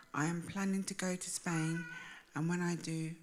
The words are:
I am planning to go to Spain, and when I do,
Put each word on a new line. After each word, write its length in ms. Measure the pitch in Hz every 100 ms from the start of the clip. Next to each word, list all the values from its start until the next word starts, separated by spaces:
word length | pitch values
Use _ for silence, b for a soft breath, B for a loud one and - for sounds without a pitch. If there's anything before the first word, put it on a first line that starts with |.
| B
I 140 | 139 156
am 160 | 170
planning 400 | 170 196 196 190
to 100 | 190
go 200 | 190 185
to 160 | 185 -
Spain, 540 | - 180 165 160 165 175 B B B B
and 140 | 139 165
when 120 | 180
I 140 | 175
do, 400 | 165 160 160 160 165